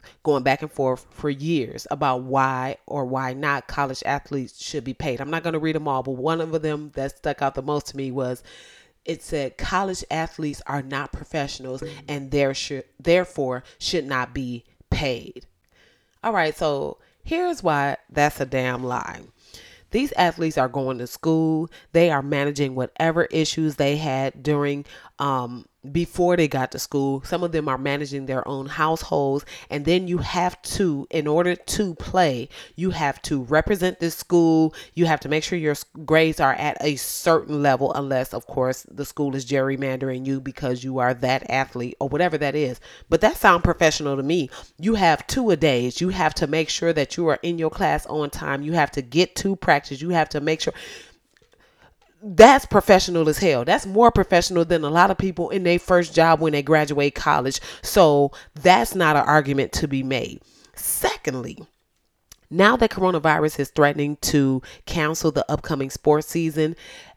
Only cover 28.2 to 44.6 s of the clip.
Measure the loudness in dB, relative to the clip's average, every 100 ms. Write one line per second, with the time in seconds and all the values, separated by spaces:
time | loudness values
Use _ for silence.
28.2 | -6 -6 -4 -8 -8 -2 0 0 -2 -2
29.2 | 0 -2 -6 -20 -10 -6 0 0 0 -4
30.2 | -2 -2 -2 -4 -10 -2 0 0 -4 -4
31.2 | 0 2 2 -2 -6 -4 -4 -4 -4 2
32.2 | 2 0 -8 -14 -18 -6 -4 -2 -4 -4
33.2 | -4 -4 2 0 2 0 0 -2 -6 -6
34.2 | 2 4 6 4 2 0 -12 0 2 2
35.2 | 0 -4 -2 -2 -2 -2 -8 -14 2 4
36.2 | 4 2 0 0 -4 -2 -2 -2 -6 -4
37.2 | 2 2 0 0 2 2 0 -2 -2 -2
38.2 | -2 -6 -6 -2 -2 -2 -10 -12 -10 -4
39.2 | -4 -4 -2 0 0 -2 -4 -4 -4 -4
40.2 | -4 -4 -6 -6 -4 -4 -4 0 0 0
41.2 | 0 -2 -2 -2 -2 -6 -8 -6 -4 0
42.2 | 0 0 -2 -2 -2 -4 -16 -20 -2 2
43.2 | 2 4 6 6 4 4 4 4 -2 -2
44.2 | 0 0 -2 -8